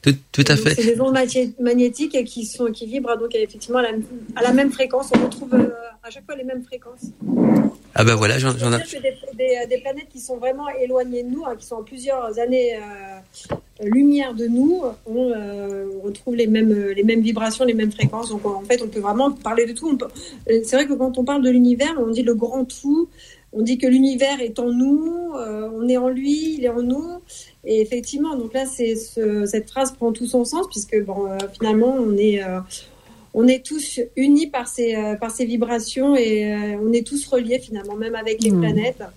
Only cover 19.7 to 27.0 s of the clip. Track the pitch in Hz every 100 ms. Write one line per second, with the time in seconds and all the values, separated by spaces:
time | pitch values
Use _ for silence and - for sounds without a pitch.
19.7 | 233 320 269 - - - 247 - 226 220
20.7 | 262 285 277 254 254 247 285 254 247 247
21.7 | 240 294 320 226 226 240 220 233 262 254
22.7 | - 277 302 339 - - - _ 214 226
23.7 | 247 254 262 269 254 269 277 240 214 240
24.7 | 240 269 294 320 339 349 285 226 214 214
25.7 | 220 240 254 254 254 269 302 320 311 247
26.7 | 233 247 269